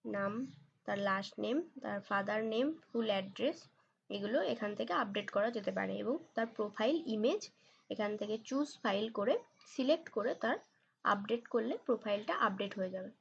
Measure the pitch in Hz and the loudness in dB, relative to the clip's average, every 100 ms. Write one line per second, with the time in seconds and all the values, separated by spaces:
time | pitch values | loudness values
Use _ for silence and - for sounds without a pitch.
0 | 226 202 196 220 269 - - _ - 202 | -4 -2 -2 -2 -6 -10 -20 _ -4 -2
1 | 202 190 196 - 214 277 349 - 220 202 | 0 0 -2 -4 0 0 -2 -8 -6 -6
2 | 202 202 196 214 220 220 285 320 - 233 | -2 0 2 0 2 2 2 -2 -4 0
3 | 226 196 196 196 240 359 - _ _ _ | 2 2 0 -2 -2 -2 -14 _ _ _
4 | _ 202 202 262 - 233 208 208 226 269 | _ -4 0 2 2 0 -2 -4 0 0
5 | 214 202 202 202 220 233 190 190 190 196 | 0 -2 -2 0 2 0 -2 -2 -2 -2
6 | 208 311 - - 226 - 208 - 220 320 | -2 -2 -2 -4 -4 -2 -4 2 2 2
7 | 269 214 233 415 - _ _ _ _ 202 | 0 2 2 2 -4 _ _ _ _ -2
8 | 208 208 208 214 - 269 294 - 226 202 | -2 -2 -2 -4 -2 -2 -2 -2 0 2
9 | 220 214 208 427 - _ - - 254 320 | 0 0 2 2 0 _ -8 -2 4 4
10 | - 214 220 339 226 330 - _ _ _ | 2 -2 0 0 0 -2 -4 _ _ _
11 | - 202 202 233 - 233 226 370 - 220 | 2 2 2 -2 2 0 0 -2 0 0
12 | 214 202 220 - 220 196 202 202 185 190 | 2 -2 0 2 2 2 -4 -2 -4 -4
13 | 196 - | -10 -14